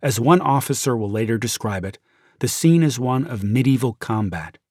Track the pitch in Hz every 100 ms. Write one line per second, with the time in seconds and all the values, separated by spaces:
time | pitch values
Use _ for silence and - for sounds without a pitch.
0 | 147 113 117 180 160 139 - 139 - 120
1 | 104 107 113 113 117 - 110 98 92 -
2 | _ _ _ _ 123 - 165 170 160 117
3 | 127 127 131 120 98 113 127 131 123 117
4 | - 110 104 85 80 - _